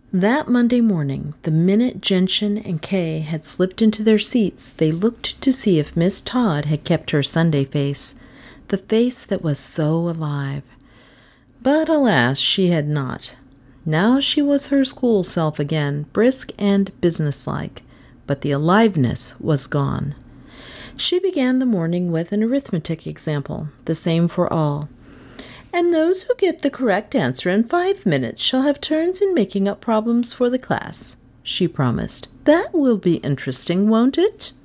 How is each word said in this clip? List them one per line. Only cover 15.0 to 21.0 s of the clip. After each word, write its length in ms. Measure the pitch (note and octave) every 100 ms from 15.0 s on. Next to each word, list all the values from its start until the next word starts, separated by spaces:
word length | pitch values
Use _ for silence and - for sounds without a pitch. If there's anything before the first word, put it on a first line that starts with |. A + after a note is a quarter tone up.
| B3 G#3+
self 340 | F3 - D#3 D3+
again, 480 | D3 D#3 C#3+ C#3+ D3
brisk 380 | - A#3 B3+ - -
and 320 | G#3 G3 G3 -
businesslike, 800 | F3 E3 D3+ C#3 - C#3 - - - - - - -
but 140 | C#3
the 120 | D3
aliveness 840 | C#3 D#3 G3 A3+ F3 B2 C3+ - -
was 280 | - D3 -
gone. 480 | D3 C#3 C#3 C#3+ C#3+ - - - - - - -
She 220 | -